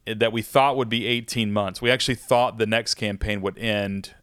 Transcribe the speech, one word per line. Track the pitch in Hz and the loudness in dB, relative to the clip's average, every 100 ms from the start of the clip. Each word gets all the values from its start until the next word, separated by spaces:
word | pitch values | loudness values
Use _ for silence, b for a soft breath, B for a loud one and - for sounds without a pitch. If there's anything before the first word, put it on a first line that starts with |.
| - | -8
that | 110 113 | 0 0
we | 117 | 0
thought | 110 139 139 135 | 2 4 4 2
would | 117 | 0
be | 117 113 | -2 0
eighteen | 120 117 120 107 | -2 -2 -2 0
months. | 104 98 92 | 0 -2 0
We | 120 | 2
actually | 127 - 117 | 2 0 -2
thought | - 123 123 113 | 2 2 2 0
the | 107 | 0
next | 113 113 - | 0 -2 -4
campaign | 107 98 107 104 | -4 -4 -4 -2
would | 95 92 | -4 -2
end, | 113 104 101 98 - - | -2 0 -2 -4 -8 -20